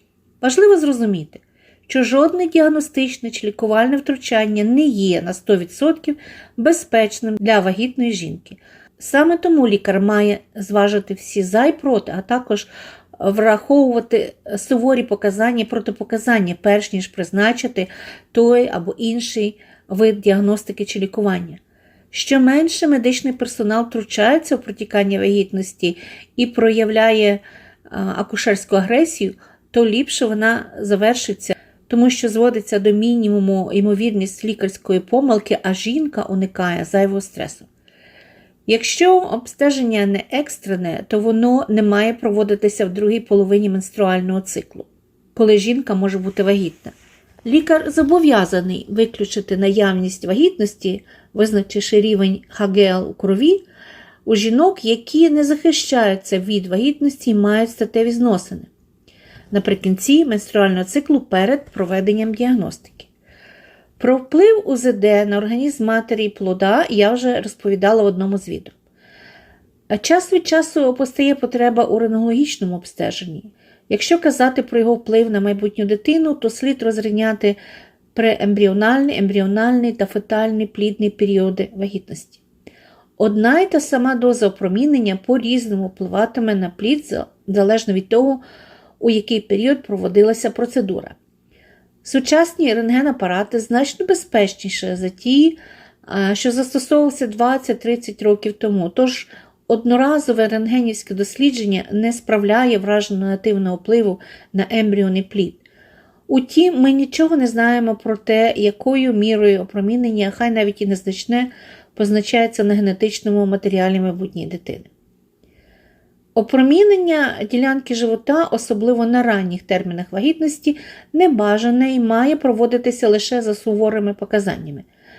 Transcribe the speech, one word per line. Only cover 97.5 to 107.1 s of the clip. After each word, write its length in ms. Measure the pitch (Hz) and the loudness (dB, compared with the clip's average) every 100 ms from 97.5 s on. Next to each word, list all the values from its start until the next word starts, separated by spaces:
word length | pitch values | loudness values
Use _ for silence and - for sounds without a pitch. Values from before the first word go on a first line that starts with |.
| 269 262 247 226 240 233 202 | 0 -4 -6 -4 -4 -6 -4
років 300 | 208 208 208 | 0 0 -2
тому, 360 | 208 220 196 175 | -4 -2 -2 -2
тож 400 | - 254 254 - - - _ - | 0 0 -2 -14 -20 -20 _ -4
одноразове 800 | 233 240 247 269 302 277 220 214 | -2 2 2 2 0 0 0 0
рентгенівське 640 | 220 220 247 233 214 - | 0 0 0 0 -4 -8
дослідження 680 | 196 196 - 285 247 202 185 - | -6 -6 0 0 0 -2 -2 -2
не 200 | 208 233 | -2 -2
справляє 640 | 233 - 214 202 226 247 208 | -4 -2 0 2 2 2 0
враження 420 | 196 208 208 190 | 0 -2 0 -4
негативного 560 | 196 190 220 196 185 180 | -2 -2 -2 -2 -2 -4
впливу 440 | - 233 208 190 - - _ | 0 2 2 -2 -12 -20 _
на 140 | 190 190 | -4 -2
ембріон 460 | 226 214 202 190 185 | 0 0 2 0 -2
і 60 | |
плід. 320 | 190 202 175 - _ _ _ _ _ _ - | -4 -4 -4 -6 _ _ _ _ _ _ -2
Утім, 540 | 262 254 311 359 269 | -2 2 2 4 4
ми 120 | 269 | 2
нічого 440 | 269 269 | 2 -2